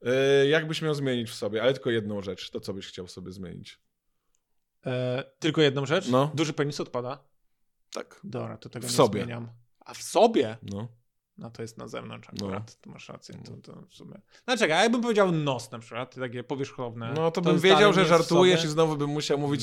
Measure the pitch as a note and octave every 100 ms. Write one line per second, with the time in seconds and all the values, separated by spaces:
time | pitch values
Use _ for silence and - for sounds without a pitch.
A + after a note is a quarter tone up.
0 | A#2+ C3 C3+ C#3 C#3 D#3 D#3 D#3 D#3+ C#3+
1 | C3+ B2 A2+ - G#2+ G#2+ A#2+ C3+ B2 A#2
2 | G#2 G#2 F#2+ F#2 - A#2+ - G2 - -
3 | F2+ - F#2 F#2+ F2 F#2 - - _ _
4 | _ _ _ _ _ _ _ _ C3+ B2+
5 | B2+ B2+ - - D#3+ D#3+ D3 C3+ C3 F3
6 | B2+ B2+ D3 D3+ D#3 C3+ C#3+ C#3+ E3+ B2
7 | B2 C#3+ _ _ _ _ _ _ _ -
8 | - - - B2 A2+ A2+ A#2+ B2 B2 A#2+
9 | A#2+ G2+ A#2 A#2 A#2 - _ _ - A#2+
10 | - E3 A#3 G3+ A2+ A2+ G#2 G2+ A#2 _
11 | _ _ _ - A#2 A#2 A2+ - A#2+ A#2
12 | A2+ A2+ - - G2 F#2+ A2+ - - -
13 | - - - - - - - - - -
14 | - G3+ _ _ - B3 F3+ D#3+ A3+ A#3+
15 | A#3 G#3 F#3+ D#3+ C#3+ B2 - A#2 - A#2
16 | B2+ B2+ B2+ B2 B2 C#3 C#3 - A#2+ A#2
17 | A2+ D3+ E3 E3+ E3+ E3+ F#3 - G#3 F#3
18 | E3 E3 D#3+ E3+ F#3 F3 D#3 D3+ D#3+ D3+
19 | D3 D3 D3 C#3+ C#3+ C#3+